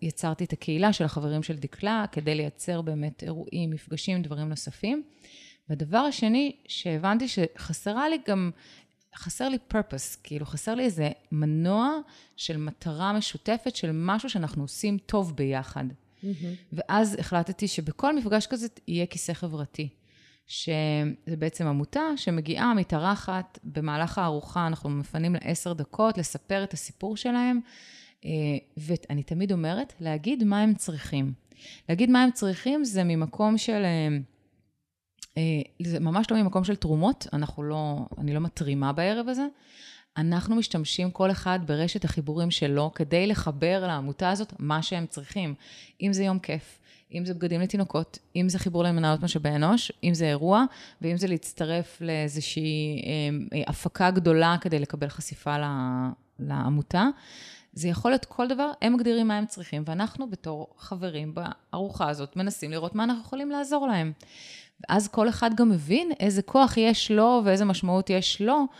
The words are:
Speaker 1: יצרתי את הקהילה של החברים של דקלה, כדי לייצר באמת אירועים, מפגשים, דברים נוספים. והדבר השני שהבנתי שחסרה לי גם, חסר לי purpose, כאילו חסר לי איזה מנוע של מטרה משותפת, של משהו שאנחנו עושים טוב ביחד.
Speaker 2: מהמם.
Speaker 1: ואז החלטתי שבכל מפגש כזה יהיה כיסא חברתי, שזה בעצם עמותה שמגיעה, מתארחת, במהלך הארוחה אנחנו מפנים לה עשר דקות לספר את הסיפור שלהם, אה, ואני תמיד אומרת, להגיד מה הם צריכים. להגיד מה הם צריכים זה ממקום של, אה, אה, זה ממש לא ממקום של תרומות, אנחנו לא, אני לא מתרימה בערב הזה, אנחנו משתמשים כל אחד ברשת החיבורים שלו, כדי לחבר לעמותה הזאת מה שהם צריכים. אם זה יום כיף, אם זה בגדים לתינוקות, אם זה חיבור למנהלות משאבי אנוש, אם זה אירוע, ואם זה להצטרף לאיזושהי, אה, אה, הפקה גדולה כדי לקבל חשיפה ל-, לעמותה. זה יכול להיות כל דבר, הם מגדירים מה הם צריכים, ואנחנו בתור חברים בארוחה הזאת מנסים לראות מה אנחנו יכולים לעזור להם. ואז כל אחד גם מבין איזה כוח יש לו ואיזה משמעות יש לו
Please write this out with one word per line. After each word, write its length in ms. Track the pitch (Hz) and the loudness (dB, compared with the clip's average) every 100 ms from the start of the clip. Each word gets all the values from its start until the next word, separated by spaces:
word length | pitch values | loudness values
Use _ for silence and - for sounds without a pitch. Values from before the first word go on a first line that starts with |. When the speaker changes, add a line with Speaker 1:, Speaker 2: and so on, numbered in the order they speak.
Speaker 1:
יצרתי 420 | 165 - 165 156 | -6 -4 -4 -2
את 80 | 180 | -4
הקהילה 400 | 151 - 151 202 | -4 -2 2 2
של 120 | 202 | 4
החברים 380 | 160 - 147 151 | 0 0 -2 -2
של 140 | 151 156 | -4 -6
דקלה, 480 | 139 - 202 226 202 | -8 -6 -2 -2 -2
כדי 220 | - 147 | -4 -2
לייצר 480 | 151 147 - - 170 | -2 -2 -6 -6 -4
באמת 400 | 160 151 151 - | -4 -4 -4 -6
אירועים, 480 | - 160 - - 165 | -8 -8 -6 -4 -4
מפגשים, 520 | 156 - 156 - 180 | -4 -6 -6 -2 -2
דברים 260 | 160 147 151 | -2 -4 -4
נוספים. 540 | 151 - - 202 294 294 _ - - - _ - | -6 -8 -6 -4 -4 -6 _ -20 -20 -20 _ -6
והדבר 300 | 151 151 214 | -4 0 2
השני 580 | 285 269 220 240 285 - - | 2 2 2 4 2 -2 -12
שהבנתי 600 | - 180 156 185 220 254 | -8 -4 -2 2 2 0
שחסרה 800 | - 165 - - 160 - 220 302 | 0 0 -2 -8 -6 -4 -2 0
לי 100 | 320 262 | 0 0
גם, 220 | 196 175 - - - _ _ _ - | 0 0 -4 -16 -20 _ _ _ -14
חסר 320 | 170 - 262 | -12 -6 -2
לי 100 | 262 - | -4 -2
purpose, 440 | 220 208 135 - - | -2 -2 -6 -8 -12
כאילו 240 | - 147 147 | -10 -8 -6
חסר 280 | 151 - | -6 -4
לי 80 | 233 | 0
איזה 260 | 254 165 147 - _ | 0 2 -2 -2 _
מנוע 580 | 156 151 156 170 208 254 302 302 - - - | -2 0 2 2 2 2 0 -6 -18 -20 -12
של 200 | - 156 | -6 -6
מטרה 560 | 151 - 170 151 190 | -6 -8 -8 -4 0
משותפת, 640 | 208 214 - - 226 - - | 0 -2 -6 -2 -2 -2 -4
של 140 | 165 | -4
משהו 360 | 160 175 214 262 | -2 0 0 -2
שאנחנו 320 | 202 156 156 | -4 -4 -4
עושים 340 | 143 - 208 202 | -6 -4 -2 -2
טוב 380 | - 214 185 147 | 0 -2 0 -2
ביחד. 480 | 135 135 131 143 131 131 _ _ | -2 -2 -4 -6 -8 -8 _ _
Speaker 2:
מהמם. 120 | 196 175 175 180 - | -8 -6 -8 -10 -10
Speaker 1:
ואז 440 | 156 - 202 220 202 | -8 0 2 2 0
החלטתי 500 | 165 175 170 185 208 | -2 0 0 -2 -4
שבכל 480 | - 156 - 277 302 | -2 -4 0 0 2
מפגש 300 | 220 214 - | 2 0 0
כזה 200 | 254 226 - - | -4 -6 -10 -6
יהיה 180 | 170 175 | -2 -2
כיסא 260 | 170 - | -4 -6
חברתי, 560 | 165 170 156 143 - 151 - _ _ _ _ _ | -6 -6 -6 -8 -6 -8 -8 _ _ _ _ _
שזה 300 | - - 156 156 151 147 - - 160 | -8 -2 0 2 2 0 -4 -6 -2
בעצם 280 | 156 - 160 | -2 0 0
עמותה 340 | 143 147 285 320 285 | 0 0 -2 -2 -2
שמגיעה, 580 | - 165 156 - 240 | 0 0 0 0 2
מתארחת, 840 | 226 180 160 175 202 - 185 180 - | 2 2 0 0 0 -2 -6 -6 -12
במהלך 540 | - 147 156 147 165 - | -10 -6 -2 -2 -2 0
הארוחה 480 | 175 147 - 180 165 | -2 -2 -4 -2 -2
אנחנו 240 | 160 143 | -2 -4
מפנים 420 | 143 143 160 170 | -4 -4 -2 0
לה 60 | 170 | 0
עשר 300 | - 165 180 | 0 -2 -2
דקות 460 | 165 143 - 220 214 | -4 -6 2 2 2
לספר 460 | 165 151 - 196 | -4 -6 -4 -2
את 80 | 196 | -2
הסיפור 440 | 165 - - 190 214 | -6 -10 -8 -8 -4
שלהם, 440 | 247 240 247 247 240 - - - - _ | -2 0 2 0 -2 -14 -20 -20 -20 _
אה, 60 | 151 156 151 139 - - | -6 -2 0 -2 -4 -12
ואני 460 | 151 170 - 143 | -4 -4 -2 -4
תמיד 300 | 143 170 196 | -2 -2 0
אומרת, 400 | 185 156 190 277 - | 0 0 -2 -6 -6
להגיד 440 | 165 151 165 269 | -4 -2 -2 2
מה 160 | 214 202 | 2 4
הם 120 | 214 | 4
צריכים. 580 | 208 - 151 - 143 135 131 _ - - - - | 2 -2 -8 -4 -2 -2 -4 _ -20 -20 -18 -2
להגיד 220 | 170 240 | 2 6
מה 120 | 247 | 8
הם 80 | 254 | 6
צריכים 540 | 247 202 185 254 294 | 4 -2 -2 0 0
זה 200 | 269 190 | 0 2
ממקום 540 | 175 165 156 - 214 220 | 2 2 0 2 2 4
של, 240 | - 214 | 2 0
אה, 240 | 190 165 156 143 135 _ _ _ _ _ _ _ _ _ - - | 2 2 2 0 -4 _ _ _ _ _ _ _ _ _ -10 -2
אה, 40 | 160 156 - _ 170 | 0 0 -4 _ -4
זה 140 | 165 | 0
ממש 300 | 160 180 226 | 0 2 2
לא 120 | 220 | 2
ממקום 220 | 196 190 | 2 2
של 120 | 185 202 | 0 0
תרומות, 500 | 156 156 185 - - | 2 2 2 0 -4
אנחנו 300 | 147 147 - | -4 -4 -4
לא, 340 | 147 156 151 147 123 - | -4 -2 -2 -4 -6 -6
אני 160 | 147 | -2
לא 60 | 147 | -2
מתרימה 520 | 165 - 143 139 139 | -2 -4 -2 0 0
בערב 360 | 143 180 220 240 | 0 0 0 -2
הזה, 180 | 254 285 - _ - - - _ - | -2 -4 -6 _ -20 -20 -20 _ -2
אנחנו 400 | 160 175 196 226 | 0 2 2 0
משתמשים 540 | 214 170 151 - 180 | 0 -2 -2 -2 -2
כל 200 | - 190 | 2 2
אחד 280 | 190 190 185 156 | 2 0 -2 0
ברשת 380 | 151 170 208 | 0 0 0
החיבורים 460 | 165 - 143 156 170 | -2 -2 -2 -2 0
שלו, 400 | - 147 143 151 | 0 2 2 0
כדי 320 | - 151 170 196 | -2 0 2 2
לחבר 580 | 208 - 143 160 190 185 | 0 -2 0 2 2 0
לעמותה 440 | 151 135 139 180 | -2 -4 -2 0
הזאת 220 | 196 214 - | 0 -4 -6
מה 240 | 147 156 | -2 -2
שהם 240 | 160 175 165 | 0 -4 -4
צריכים. 480 | - 139 151 147 139 - - - _ | -8 -8 -4 -4 -6 -12 -20 -20 _
אם 100 | 196 | 0
זה 120 | 190 | 2
יום 140 | 190 185 | 2 0
כיף, 400 | - 151 - - _ - _ | -2 -6 -8 -20 _ -20 _
אם 120 | 175 180 | -8 -6
זה 80 | |
בגדים 260 | 175 175 170 | -2 -2 0
לתינוקות, 580 | 185 202 190 156 165 - - 180 | 0 0 0 0 -4 -8 -8 0
אם 120 | 185 | 2
זה 100 | 185 | 2
חיבור 260 | 190 170 | 0 2
למנהלות 380 | 175 170 160 156 | 4 4 4 2
משאבי 260 | 175 160 147 | 0 0 0
אנוש, 440 | 147 156 233 - - | 2 4 4 2 -2
אם 100 | 175 | 0
זה 140 | 165 160 | 2 2
אירוע, 360 | 143 165 202 254 - - - | 2 4 6 4 0 -18 -6
ואם 140 | 165 175 | -2 0
זה 100 | 190 | 0
להצטרף 720 | 170 - - 160 170 170 - | -2 -4 -4 -2 0 -2 -6
לאיזושהי, 1000 | 165 156 151 147 147 - 156 156 151 151 - | -4 -2 -2 -2 -4 -2 -2 0 -2 -4 -4
אה, 520 | 151 147 147 - 151 | -2 0 -2 -4 -4
אה, 60 | - | -4
הפקה 440 | - 160 - 185 | -4 -4 2 4
גדולה 460 | 185 170 160 165 170 | 6 6 6 6 4
כדי 180 | 180 156 | 2 0
לקבל 300 | 139 147 143 | -2 -4 -6
חשיפה 500 | - - - - 147 | -6 -10 -8 -4 -2
ל-, 60 | 147 139 127 127 127 - _ - | -2 -2 -2 -2 -2 -6 _ -10
לעמותה. 680 | 139 139 127 147 139 175 240 - - - - - _ | -6 -2 0 0 2 2 2 0 -10 -20 -20 -20 _
זה 160 | - 170 | -6 -2
יכול 220 | 170 240 | 0 2
להיות 140 | 262 | 2
כל 240 | - - 247 | 0 -4 -2
דבר, 220 | 262 285 285 | 0 -2 0
הם 100 | 226 | 2
מגדירים 340 | 247 233 233 226 | 4 4 2 2
מה 100 | 208 | 2
הם 80 | 214 | -2
צריכים, 360 | - 175 156 151 | -6 -8 -6 -4
ואנחנו 440 | 165 220 - 262 | -2 -4 -4 -10
בתור 360 | 190 160 151 - _ | -8 -8 -8 -10 _
חברים 560 | - 185 185 151 156 | -12 -8 -6 -6 -6
בארוחה 720 | 165 170 - _ 175 196 - 151 | -6 -8 -10 _ -6 -6 -2 -2
הזאת 260 | 147 143 185 | -2 -6 -4
מנסים 340 | 196 196 151 | -4 -4 -6
לראות 240 | 160 170 | -6 -4
מה 100 | 214 | -2
אנחנו 180 | 226 240 | 0 -2
יכולים 280 | 226 262 285 | -4 -8 -4
לעזור 360 | 285 277 294 277 | -4 -2 0 2
להם. 260 | 196 160 151 - - - - - _ - | 0 0 -4 -14 -20 -20 -20 -20 _ 0
ואז 200 | 202 202 | 2 2
כל 200 | - 220 | 2 2
אחד 220 | 226 233 | 4 0
גם 140 | 220 233 | 6 6
מבין 400 | 180 147 226 349 294 | 6 4 2 2 0
איזה 220 | 202 196 | 2 2
כוח 340 | - 262 262 - | 4 6 6 6
יש 340 | 220 220 - | 4 4 4
לו 320 | 214 226 247 | 6 6 6
ואיזה 200 | 202 190 | 6 4
משמעות 460 | 208 185 185 185 190 | 4 2 2 2 2
יש 300 | 190 185 - | 2 2 0
לו 240 | 208 294 269 - | 2 4 2 -2